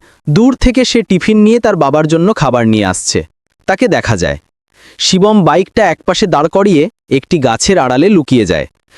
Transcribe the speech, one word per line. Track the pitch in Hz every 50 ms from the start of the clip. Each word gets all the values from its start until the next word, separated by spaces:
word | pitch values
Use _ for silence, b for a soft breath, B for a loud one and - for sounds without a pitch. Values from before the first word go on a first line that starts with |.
| b b b b b 151
দূর | 147 196 233 269 254
থেকে | - - 254 226 254 247
সে | - - 233 220
টিফিন | - 190 170 - 220 214 214
নিয়ে | 208 214 233 240
তার | - 220 196
বাবার | 160 147 139 143 151 156
জন্য | 151 165 165 170 208 226
খাবার | - 156 131 120 120 117 113
নিয়ে | 110 107 101
আসছে। | 92 92 - - - - 90 80 - _ _ _ _ _ _ _
তাকে | - 190 - 254 220
দেখা | 156 120 - - 113
যায়। | 87 85 71 71 73 _ _ _ _ _ _ b b b b b b
শিবম | - - 185 185 190 214 214 208 165
বাইকটা | 151 147 175 196 - - 233 208 175
একপাশে | 156 - _ - 175 - -
দাঁড় | - 156 143 151 165
করিয়ে | - 196 202 208 180 143 151 208 - _ _ -
একটি | 127 139 - - 180 156
গাছের | 127 120 113 - - - 190 175
আড়ালে | 131 123 127 135 165 208
লুকিয়ে | 214 165 135 - 135 120 104
যায়। | 85 87 76 69 - _ _ _ B B